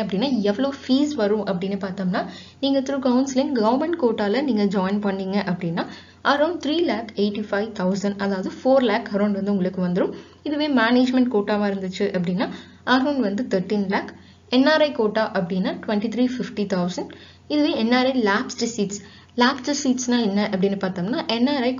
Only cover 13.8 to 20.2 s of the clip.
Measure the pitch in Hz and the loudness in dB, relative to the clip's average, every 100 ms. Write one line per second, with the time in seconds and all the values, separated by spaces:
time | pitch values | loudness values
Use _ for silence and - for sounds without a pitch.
13.8 | 190 220 - - - - - 254 285 311 | 0 -2 -4 -12 -20 -20 0 4 6 6
14.8 | 302 - 214 220 214 196 175 185 240 349 | 4 2 0 0 0 -2 -2 -2 -2 -4
15.8 | - 208 220 214 247 240 180 - 202 185 | -2 -2 0 0 0 -2 -6 -4 -2 0
16.8 | 180 285 - - - - - 302 302 269 | -2 -4 -8 -12 -20 -16 -2 2 2 2
17.8 | 226 247 262 262 208 208 - - 226 - | 2 2 2 2 2 2 -2 -4 -4 -2
18.8 | 190 - - - - 240 240 277 285 285 | -4 -6 -14 -20 -6 0 2 2 -2 -2
19.8 | 262 247 240 240 | 0 0 0 0